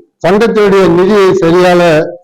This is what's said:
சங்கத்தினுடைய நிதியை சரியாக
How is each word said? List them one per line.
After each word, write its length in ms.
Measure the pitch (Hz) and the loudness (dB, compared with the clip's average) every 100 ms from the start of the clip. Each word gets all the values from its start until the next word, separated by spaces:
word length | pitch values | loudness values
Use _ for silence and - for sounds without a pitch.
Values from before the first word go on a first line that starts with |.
| - _ | -20 _
சங்கத்தினுடைய 640 | 165 202 226 214 208 196 180 | -4 -2 -2 0 0 0 0
நிதியை 400 | 170 190 208 190 | 0 0 2 0
சரியாக 480 | - 165 175 180 180 175 156 165 - | 0 0 0 2 2 2 0 -4 -10